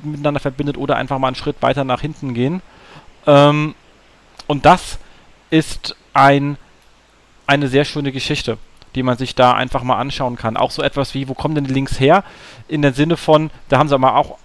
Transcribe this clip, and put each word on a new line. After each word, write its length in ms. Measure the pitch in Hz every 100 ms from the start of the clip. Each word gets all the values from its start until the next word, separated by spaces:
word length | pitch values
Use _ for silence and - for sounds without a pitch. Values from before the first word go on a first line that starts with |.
miteinander 360 | 151 147 147 143
verbindet 380 | 143 131 143 135
oder 180 | 139 123
einfach 220 | 131 135
mal 100 | 131
einen 80 | 131
Schritt 220 | 151 -
weiter 220 | 120 131
nach 180 | 135 123
hinten 320 | - - 139
gehen. 280 | 117 131 185 - - - - - _ -
Ähm, 480 | 143 147 151 151 - _ _ _ _ _ - -
und 200 | 143 143
das 340 | 180 - - - - _ _ _
ist 460 | 160 - - - - _
ein, 440 | 135 139 143 143 143 - _ _ _ _ _ _ _ -
eine 200 | 143 139
sehr 160 | 135 147
schöne 260 | 151 139
Geschichte, 480 | 131 - 151 - 110 - _ -
die 80 | 131
man 160 | 127 123
sich 160 | 127
da 200 | - 123
einfach 280 | 110 127 135
mal 160 | 127 110
anschauen 380 | 135 - 127 120
kann. 220 | 117 -
Auch 120 | 127
so 140 | -
etwas 320 | 139 139 135 135
wie, 120 | 135
wo 60 |
kommen 220 | 131 147 151
denn 80 |
die 100 | 139
Links 260 | 131 135 -
her? 240 | 135 185 - - - - -
In 160 | 151
der 100 | 143
Sinne 240 | 127 156 165
von, 320 | - 151 156 - -
da 100 | 131
haben 100 | 147
sie 80 | 139
mal 180 | 131 120
auch 220 | 147 -